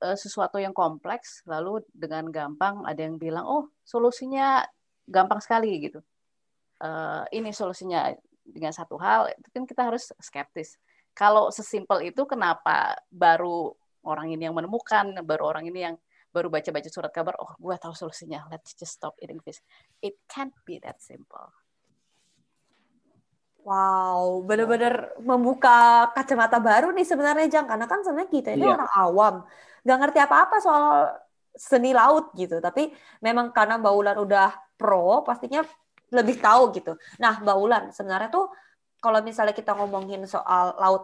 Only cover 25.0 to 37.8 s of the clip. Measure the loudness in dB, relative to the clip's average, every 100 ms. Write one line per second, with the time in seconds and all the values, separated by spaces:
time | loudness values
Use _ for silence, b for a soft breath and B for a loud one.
25 | -6 -8 0 2 2 4 8 8 10 8
26 | 6 0 -2 0 2 2 4 4 4 0
27 | 0 0 0 2 2 0 -2 -4 -4 -4
28 | -2 -4 -2 -2 -2 2 2 2 0 2
29 | 2 4 4 2 b b b b 2 2
30 | 4 4 6 6 4 4 4 4 4 4
31 | 2 -2 _ _ _ -20 0 2 4 6
32 | 6 4 0 -8 -6 -4 -2 -2 -4 B
33 | B B -2 0 0 2 2 2 2 2
34 | 2 -2 2 4 4 2 -18 _ 2 2
35 | 4 2 0 -6 -4 -4 -6 _ _ _
36 | _ 0 0 2 6 6 6 2 -10 -12
37 | B B -2 0 0 0 2 0